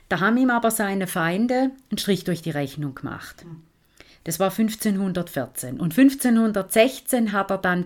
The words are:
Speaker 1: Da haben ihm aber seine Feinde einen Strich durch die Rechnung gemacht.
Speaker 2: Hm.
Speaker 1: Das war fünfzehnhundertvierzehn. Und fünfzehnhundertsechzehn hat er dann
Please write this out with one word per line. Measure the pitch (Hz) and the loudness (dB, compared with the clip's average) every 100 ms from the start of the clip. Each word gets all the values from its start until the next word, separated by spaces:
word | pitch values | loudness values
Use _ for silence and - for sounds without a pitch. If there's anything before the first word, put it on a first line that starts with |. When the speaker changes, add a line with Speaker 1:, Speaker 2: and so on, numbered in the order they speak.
| _ | _
Speaker 1:
Da | 175 | 0
haben | 196 240 | 2 4
ihm | 254 | 2
aber | 233 226 | 2 0
seine | 226 196 196 185 | 0 -2 -2 -2
Feinde | 185 165 180 240 254 262 262 _ | -2 -2 0 0 2 0 -2 _
einen | 202 | -4
Strich | - 185 180 | 0 0 0
durch | 160 | -4
die | 165 | -4
Rechnung | 147 139 151 143 | -4 -4 -6 -8
gemacht. | 135 - - - - | -8 -10 -10 -14 -20
Speaker 2:
Hm. | 170 160 _ _ _ _ - _ - | -18 -20 _ _ _ _ -20 _ -10
Speaker 1:
Das | 165 | -2
war | 190 | 0
fünfzehnhundertvierzehn. | 190 220 214 214 190 190 175 175 139 120 - 127 - | 2 -2 0 -2 -2 -2 -4 -4 -6 -6 -8 -10 -4
Und | 175 | 0
fünfzehnhundertsechzehn | 196 269 269 254 226 226 208 190 226 254 269 - 247 220 | 6 6 6 2 2 2 0 0 4 4 2 -4 -2 0
hat | 202 196 | -2 -2
er | 190 | -2
dann | 185 180 | 0 0